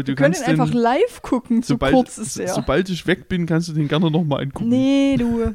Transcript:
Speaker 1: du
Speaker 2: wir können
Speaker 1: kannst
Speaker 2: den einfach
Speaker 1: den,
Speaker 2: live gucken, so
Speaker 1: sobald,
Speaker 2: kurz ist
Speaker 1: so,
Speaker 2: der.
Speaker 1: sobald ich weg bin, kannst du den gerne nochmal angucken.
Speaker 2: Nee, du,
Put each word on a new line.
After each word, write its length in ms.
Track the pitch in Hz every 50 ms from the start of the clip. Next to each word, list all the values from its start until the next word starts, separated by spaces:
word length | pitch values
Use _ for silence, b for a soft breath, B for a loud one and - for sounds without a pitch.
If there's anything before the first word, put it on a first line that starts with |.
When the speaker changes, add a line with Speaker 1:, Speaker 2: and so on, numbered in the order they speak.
Speaker 1:
du 60 | 139
Speaker 2:
wir 80 | 139 135
können 180 | 131 139 143 175
Speaker 1:
kannst 100 | - -
Speaker 2:
den 100 | - 160
einfach 180 | 156 143 151
Speaker 1:
den, 80 | 156 240
Speaker 2:
live 400 | 233 233 247 302 427 494 - -
gucken, 400 | - - 277 247 - - 240 226 240
so 120 | - 240
Speaker 1:
sobald, 180 | 233 - 262 269
Speaker 2:
kurz 240 | 254 240 - - -
ist 160 | 220 - -
Speaker 1:
so, 60 | - 190
Speaker 2:
der. 120 | 180 -
Speaker 1:
sobald 340 | - - - 131 156 196 190
ich 180 | 185 160 -
weg 220 | - 175 - - -
bin, 160 | 190 180 175
kannst 220 | 160 170 160 170 170
du 40 | 156
den 140 | 151 151 139
gerne 220 | 147 151 147 160
nochmal 320 | 151 160 180 147 143 127 -
angucken. 240 | 139 - - 196 233
Speaker 2:
Nee, 460 | 240 254 262 269 277 277 277 277 277 247
du, 360 | 240 240 233 233 226 226 214